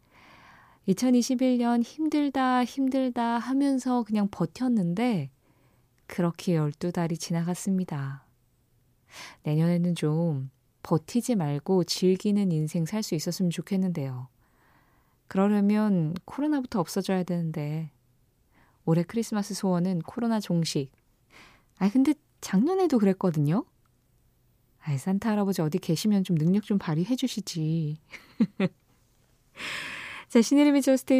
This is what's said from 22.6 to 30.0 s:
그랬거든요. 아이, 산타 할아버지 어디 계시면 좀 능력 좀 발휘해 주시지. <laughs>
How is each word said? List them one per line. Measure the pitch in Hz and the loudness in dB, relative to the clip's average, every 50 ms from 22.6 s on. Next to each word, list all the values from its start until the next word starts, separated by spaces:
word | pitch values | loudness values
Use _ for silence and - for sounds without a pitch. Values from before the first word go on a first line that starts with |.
| 240 330 381 381 381 320 277 233 | 4 4 4 2 2 2 4 4
그랬거든요. | 208 196 190 190 - 185 156 156 143 147 160 226 339 - _ _ _ _ _ _ _ _ _ _ _ _ _ _ _ _ _ _ _ _ _ _ | 4 4 2 2 0 0 2 2 2 2 2 0 -2 -6 _ _ _ _ _ _ _ _ _ _ _ _ _ _ _ _ _ _ _ _ _ _
아이, | - 156 143 131 | -6 -4 -4 -2
산타 | - 190 190 196 - 233 | -2 -2 -2 0 0 0
할아버지 | 214 208 202 196 190 - 165 | 0 0 0 0 0 0 -2
어디 | 151 160 180 | 0 -2 -2
계시면 | - - 165 - - 214 208 196 185 | -2 -2 -2 0 2 2 2 2 2
좀 | - 180 | 2 0
능력 | 156 151 170 185 208 - | 2 2 2 2 2 0
좀 | - 214 196 | 0 -2 -2
발휘해 | - - 151 156 180 208 262 | 0 0 -2 -2 0 -2 -2
주시지. | 254 - 247 - 220 185 - - 165 156 156 160 165 160 147 151 156 - _ - - - - - _ | -2 -2 -4 -4 -6 -8 -8 -6 -4 -2 -2 -2 -2 -2 -4 -6 -8 -12 _ -20 -20 -20 -20 -2 _
<laughs> | 220 - - - 196 180 - _ _ _ _ _ _ _ _ _ _ _ _ _ _ _ _ - - - - - - - - - | -2 -2 0 -2 -2 -2 -2 _ _ _ _ _ _ _ _ _ _ _ _ _ _ _ _ -14 -12 -12 -10 -10 -12 -12 -12 -14